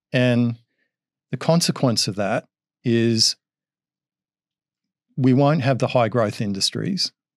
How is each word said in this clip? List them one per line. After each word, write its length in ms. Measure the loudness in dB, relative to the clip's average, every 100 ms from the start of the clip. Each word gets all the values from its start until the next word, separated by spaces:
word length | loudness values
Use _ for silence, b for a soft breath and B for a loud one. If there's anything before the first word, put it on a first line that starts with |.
| _
And 420 | 0 2 2 0 -4 _ _ _ _ _ _ _
the 60 | -4
consequence 720 | 0 2 0 0 0 0 -2
of 80 | -4
that 320 | -4 -4 -6 _ _ _
is 520 | -2 2 2 2 0 -2 _ _ _ _ _ _ _ _ _ _ _ _ _ _ _ _ _ 0
we 160 | 2
won't 280 | 4 4 2
have 180 | 0 0
the 100 | 0
high 200 | 0 0
growth 320 | 0 -2 -2
industries 720 | -6 -4 -4 -4 -4 -4 -6 -8 _